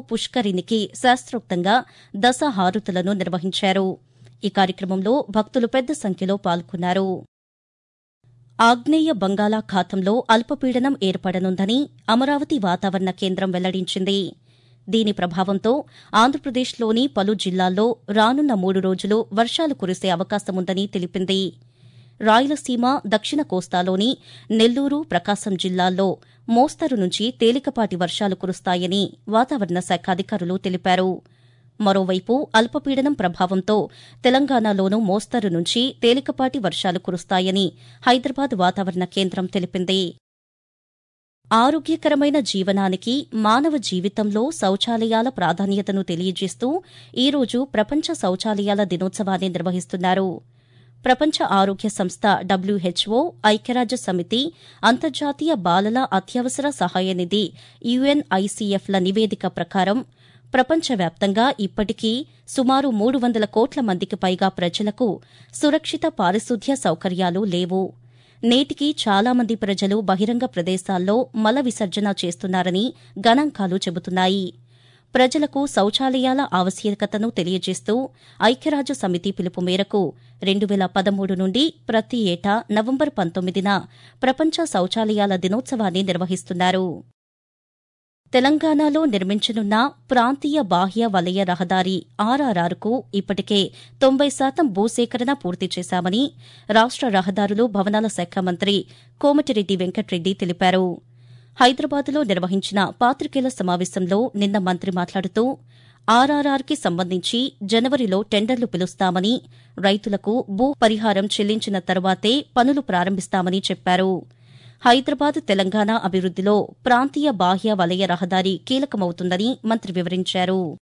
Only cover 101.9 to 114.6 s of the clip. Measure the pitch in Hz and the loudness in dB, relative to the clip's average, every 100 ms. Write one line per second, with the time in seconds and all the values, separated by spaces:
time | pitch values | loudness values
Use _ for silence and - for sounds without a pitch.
101.9 | 285 277 285 240 185 175 196 - 196 185 | -2 -2 -2 0 0 0 -2 -2 -2 -2
102.9 | - 240 269 294 277 254 - 185 175 180 | 2 0 0 -2 -2 -2 -2 -2 -2 -2
103.9 | 196 180 196 262 202 202 208 185 180 190 | -4 0 0 0 0 0 0 0 -2 -4
104.9 | 175 175 196 185 214 247 262 - - - | -4 -4 -4 -4 0 -2 -2 -12 -20 -20
105.9 | _ - 233 269 294 285 277 - 302 190 | _ 2 4 4 2 0 0 -2 -2 -2
106.9 | 170 180 185 - 233 262 - 196 226 254 | -2 -2 -4 -2 -2 -4 -6 0 0 2
107.9 | 269 220 190 214 208 220 254 233 175 185 | 2 2 0 0 0 0 -2 -2 -2 -4
108.9 | - 185 180 196 247 - - _ - 190 | -2 -2 0 0 -2 -4 -20 _ -2 0
109.9 | 202 220 196 202 240 - 196 269 285 226 | 2 0 -4 -2 -2 -2 0 0 4 2
110.9 | 220 220 196 202 - 208 220 214 196 - | 2 0 0 0 -2 -2 -2 -2 -4 -2
111.9 | 185 190 185 214 277 - 254 247 285 - | 0 0 0 0 0 0 2 2 2 0
112.9 | 180 180 190 - 190 185 190 - 180 185 | 0 0 -2 -2 -2 0 -2 -2 -4 0
113.9 | 180 190 180 - _ _ - | 2 2 -2 -8 _ _ -20